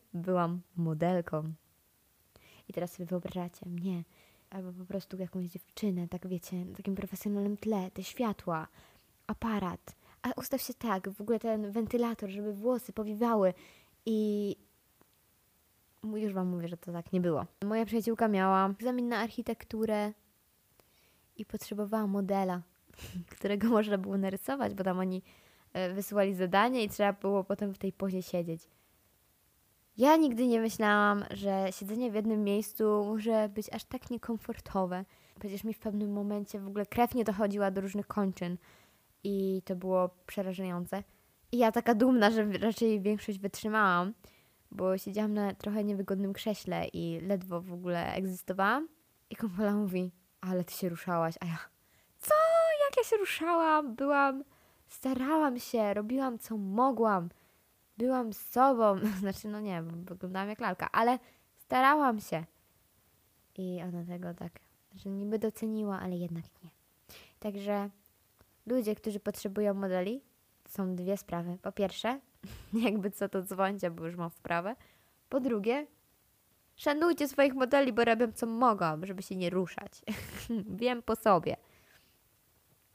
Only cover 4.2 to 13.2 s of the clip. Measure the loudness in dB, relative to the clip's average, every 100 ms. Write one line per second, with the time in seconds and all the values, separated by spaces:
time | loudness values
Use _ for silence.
4.2 | -20 _ _ -12 -10 -12 -8 -8 -8 -8
5.2 | -6 -6 -6 -8 -16 -4 -2 0 -2 -6
6.2 | -6 -6 -6 -8 -8 -8 -6 -4 -4 -6
7.2 | -2 0 0 -2 -2 -2 -2 -8 -12 -4
8.2 | -2 -2 -4 -4 -6 -16 -20 _ _ _
9.2 | -10 -6 -2 -2 -2 -6 -12 -20 _ -10
10.2 | -8 -6 -4 -4 -4 -6 -2 -2 -2 -10
11.2 | -2 -2 0 -2 -2 -2 0 2 0 -2
12.2 | -6 -6 -6 -2 0 0 -2 -6 -6 0